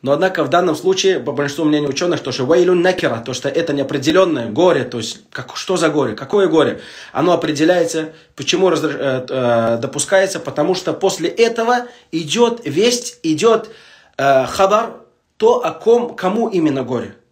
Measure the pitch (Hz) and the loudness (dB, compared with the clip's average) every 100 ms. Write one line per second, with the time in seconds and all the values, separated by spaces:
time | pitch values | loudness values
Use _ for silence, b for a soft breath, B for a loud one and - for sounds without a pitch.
0 | 131 147 190 185 139 170 180 151 185 190 | 0 2 2 0 2 2 2 0 0 2
1 | 190 180 123 135 143 - 156 151 147 131 | 2 0 -2 -4 -4 -2 0 2 0 -2
2 | 175 156 - 123 127 170 180 185 180 180 | -2 -2 -4 -4 2 4 4 4 2 0
3 | 151 117 117 127 143 160 160 143 139 147 | -2 -4 -8 -6 -4 -2 -2 -2 -2 -2
4 | 131 165 185 143 117 107 180 156 120 120 | 2 4 4 2 -4 2 2 2 -2 -6
5 | 110 - _ - 123 - - 185 160 143 | -8 -12 _ -14 -12 -12 -4 0 0 0
6 | 127 104 135 208 185 160 127 95 B B | -2 -4 -2 0 2 2 2 -2 B B
7 | B - 160 170 165 147 160 180 165 160 | B -2 0 2 0 0 2 2 2 -2
8 | 156 B B - 135 175 185 160 151 139 | -8 B B -14 -4 2 2 2 -2 -4
9 | 139 127 127 131 123 117 113 113 120 - | -4 -4 -4 -2 0 2 2 -2 -4 -6
10 | - 190 190 180 156 135 156 180 - 156 | 0 2 2 -2 -8 -2 0 0 -4 -2
11 | 190 - 156 - 233 233 226 247 240 B | -2 -2 -4 2 0 2 0 0 -2 B
12 | B 160 156 214 240 233 - 143 233 240 | B -8 -4 2 2 0 -6 0 2 0
13 | - - 160 156 220 220 - B B B | -6 -8 -4 2 2 2 -2 B B B
14 | B - 135 135 131 - 285 - 139 - | B -2 2 4 2 2 2 4 0 -8
15 | - _ _ _ 220 247 165 - - 240 | -20 _ _ _ 2 2 0 -2 2 2
16 | 240 - 185 214 226 185 151 135 120 123 | 2 -4 -2 0 0 0 0 0 -4 -4
17 | 101 - _ | -6 -14 _